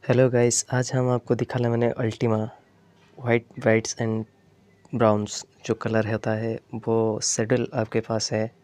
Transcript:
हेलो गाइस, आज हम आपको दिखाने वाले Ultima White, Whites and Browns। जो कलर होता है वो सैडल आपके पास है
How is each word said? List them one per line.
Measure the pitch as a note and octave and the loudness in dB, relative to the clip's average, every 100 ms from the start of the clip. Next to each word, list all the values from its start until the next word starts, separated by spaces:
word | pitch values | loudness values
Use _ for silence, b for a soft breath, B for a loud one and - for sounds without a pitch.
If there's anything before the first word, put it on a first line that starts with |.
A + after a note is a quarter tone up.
| - | 2
हेलो | A#2+ C3 | 4 4
गाइस, | A#2+ A#2+ - - | 6 4 2 -2
आज | B2+ B2 | -2 0
हम | C3 B2+ | 0 0
आपको | B2 - | 0 0
दिखाने | A#2 B2 A#2+ A#2+ | -2 0 -2 0
वाले | A#2 A#2+ - A#2+ | 2 0 0 -4
Ultima | G#2 B2 A2 A2 - _ _ _ _ _ - B2 | -2 0 0 -2 -10 _ _ _ _ _ -12 0
White, | A#2 A#2 - B2 | 0 0 -2 2
Whites | A2+ A2+ - | 2 0 -4
and | A2+ A2 A2 _ _ _ _ _ _ | -2 -2 -6 _ _ _ _ _ _
Browns। | B2 A2+ G#2+ G#2 - - _ - | 2 4 4 0 -8 -14 _ -6
जो | |
कलर | A2+ G#2+ A2 G#2+ | -4 0 0 0
होता | G#2+ A#2 | -2 -2
है | A2 A2+ A2+ _ | -4 -4 -6 _
वो | A2+ A#2 A2+ A2 A2 | -10 -2 0 0 -2
सैडल | - - A2+ B2 A#2 | -4 -4 0 0 -2
आपके | C3 A2 A2+ | -4 -2 -4
पास | - A2+ - | -4 -4 -2
है | G#2+ A2 _ | -4 -4 _